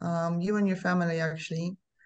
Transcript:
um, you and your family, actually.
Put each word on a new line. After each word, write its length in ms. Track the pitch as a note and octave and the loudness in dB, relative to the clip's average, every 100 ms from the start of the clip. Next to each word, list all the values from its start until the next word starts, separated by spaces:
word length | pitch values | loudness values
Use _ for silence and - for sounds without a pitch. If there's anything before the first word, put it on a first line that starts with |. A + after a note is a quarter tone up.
um, 400 | E3+ E3+ E3+ E3+ | -4 -2 0 0
you 160 | F3+ G#3 | 0 2
and 100 | G3 | 2
your 100 | F#3 | 2
family, 420 | F3+ F3+ E3+ E3 | 2 2 2 0
actually. 560 | D#3+ D#3+ - D#3+ E3+ F#3+ _ _ | -2 -4 -6 -4 -4 -6 _ _